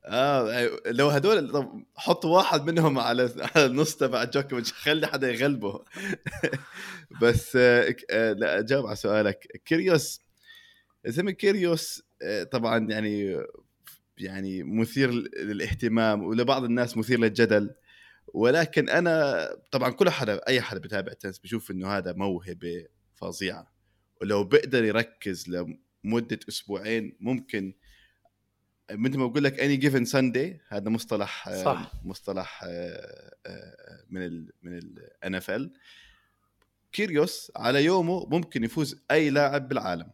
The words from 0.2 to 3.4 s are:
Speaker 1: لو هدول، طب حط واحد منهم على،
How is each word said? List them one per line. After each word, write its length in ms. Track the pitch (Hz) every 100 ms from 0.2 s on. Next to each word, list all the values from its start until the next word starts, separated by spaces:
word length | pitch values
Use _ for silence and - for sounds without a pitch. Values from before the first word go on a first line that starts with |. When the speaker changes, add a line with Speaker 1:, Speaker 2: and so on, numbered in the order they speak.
| 139 139 113 123 120 - -
Speaker 1:
لو 220 | 120 143
هدول، 440 | 143 175 214 139
طب 320 | 139 131 - - -
حط 300 | - 175 165
واحد 400 | 180 185 156 143
منهم 340 | 170 160 135
على، 300 | 120 120 123 113